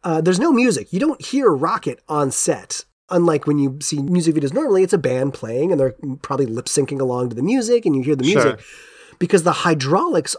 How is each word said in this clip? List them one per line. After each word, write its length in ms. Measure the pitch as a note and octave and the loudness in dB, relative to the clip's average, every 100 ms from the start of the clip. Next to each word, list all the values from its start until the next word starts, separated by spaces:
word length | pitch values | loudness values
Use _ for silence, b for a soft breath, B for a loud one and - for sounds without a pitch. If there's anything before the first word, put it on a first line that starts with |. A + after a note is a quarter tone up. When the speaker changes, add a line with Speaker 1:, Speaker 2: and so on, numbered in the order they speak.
Speaker 1:
uh, 180 | F3+ D#3+ | -2 0
there's 180 | D#3+ F3+ | 2 2
no 120 | D#4 | 2
music. 400 | B3 B3 D#3+ G#2 | 4 4 0 -2
You 80 | F3+ | -2
don't 240 | D4 C#4+ | -2 -2
hear 280 | A#3+ C4 B3+ | -4 0 2
Rocket 500 | C#3+ D#3 - - B2 _ | 2 0 -2 -6 -8 _
on 220 | D3+ C#3 | -2 0
set. 540 | - - C3 F2 - - _ _ | 0 -2 -2 -4 -12 -14 _ _
Unlike 360 | F3+ E3+ D3+ D3+ | 0 2 2 0
when 140 | D3 | 0
you 180 | C#3 C3+ | 0 -2
see 200 | C#3+ D3 | -6 -4
music 320 | C#3 F3+ E3 | 0 0 2
videos 200 | D#3 C#3 | 0 0
normally, 280 | F#3+ D4+ F#3+ | -2 0 2
it's 120 | F#3 | 2
a 40 | G3+ | 2
band 380 | C3 B2+ C#3 - | 0 0 -2 -4
playing 360 | A2 A#2+ E3 | -8 -2 0
and 80 | E3 | 2
they're 140 | C3+ - C#3+ C3 | 0 -2 -10 -10
probably 240 | - C3+ C3 | -8 -2 -2
lip 180 | A2+ - | -4 -4
syncing 360 | - C3+ C#3 | -2 -2 -2
along 280 | C3 B2 B2+ | -2 -2 -4
to 60 | A2+ | -2
the 80 | |
music 420 | D3+ C4 A3+ A#3+ F#3+ | 0 0 2 2 2
and 100 | C#3 | 0
you 60 | |
hear 140 | B2+ D3 | 0 0
the 80 | |
music. 180 | C3 G3 | 2 4
Speaker 2:
Sure. 160 | A#2 A2 B B B B B B | 2 0 B B B B B B
Speaker 1:
Because 240 | F3 G3 | 2 4
the 80 | E3+ | 4
hydraulics 840 | D3+ F3+ D#3+ C3 F3+ E4+ F#3+ - | 0 0 0 2 0 2 0 -2